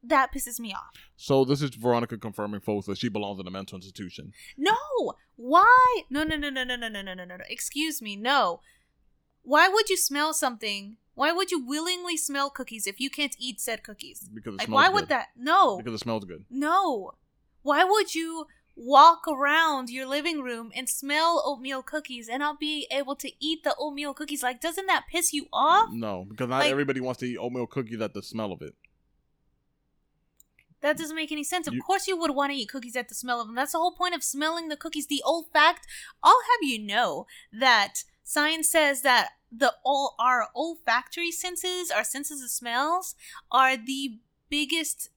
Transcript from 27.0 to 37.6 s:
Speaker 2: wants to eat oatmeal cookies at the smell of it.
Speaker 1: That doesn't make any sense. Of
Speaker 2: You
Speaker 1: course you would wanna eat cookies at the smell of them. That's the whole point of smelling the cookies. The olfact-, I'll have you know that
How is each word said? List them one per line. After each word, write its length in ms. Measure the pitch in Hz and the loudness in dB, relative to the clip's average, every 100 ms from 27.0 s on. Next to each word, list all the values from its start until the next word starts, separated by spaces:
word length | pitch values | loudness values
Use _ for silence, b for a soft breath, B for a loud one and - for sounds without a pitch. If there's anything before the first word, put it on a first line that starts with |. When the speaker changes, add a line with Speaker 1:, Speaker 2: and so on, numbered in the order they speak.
Speaker 2:
wants 200 | 127 123 | -4 -6
to 60 | 127 | -6
eat 120 | 120 | -6
oatmeal 280 | 120 123 120 | -6 -6 -6
cookies 340 | - 113 113 | -6 -6 -4
at 120 | 107 | -6
the 80 | 101 | -6
smell 300 | - 110 107 | -10 -6 -6
of 80 | 85 | -6
it. 120 | 76 _ _ _ _ _ _ _ _ _ _ _ _ _ _ _ _ _ _ _ _ _ 285 | -12 _ _ _ _ _ _ _ _ _ _ _ _ _ _ _ _ _ _ _ _ _ -2
Speaker 1:
That 100 | 294 | -2
doesn't 180 | 320 320 | -2 -4
make 160 | 311 | -6
any 120 | 302 | -4
sense. 220 | 294 359 302 | -4 -4 -4
Of 80 | |
Speaker 2:
You 80 | 247 | -6
Speaker 1:
course 240 | - 381 381 | 0 0 0
you 100 | 359 | -2
would 140 | 330 | 0
wanna 220 | 269 277 | 0 0
eat 140 | 277 214 | -2 -6
cookies 280 | 269 240 254 | -8 -8 -8
at 120 | 240 | -8
the 60 | |
smell 260 | - 247 240 | -10 -4 -4
of 60 | 220 | -4
them. 100 | 233 | -2
That's 160 | 294 | -2
the 60 | 330 | 2
whole 140 | 349 | 0
point 200 | 359 359 | 0 -2
of 80 | 339 | -2
smelling 460 | - 277 311 339 330 | -4 -2 -2 -2 -6
the 80 | 294 | -8
cookies. 300 | 330 302 - | -8 -8 -4
The 140 | 285 - | -2 0
olfact-, 580 | 330 330 311 311 339 - B B B | 0 2 6 6 4 -10 B B B
I'll 200 | 311 480 480 | 8 8 6
have 100 | 480 | 0
you 160 | 302 226 | 2 -2
know 480 | 208 208 220 147 - B B | -2 0 2 0 -8 B B
that 520 | 214 | 2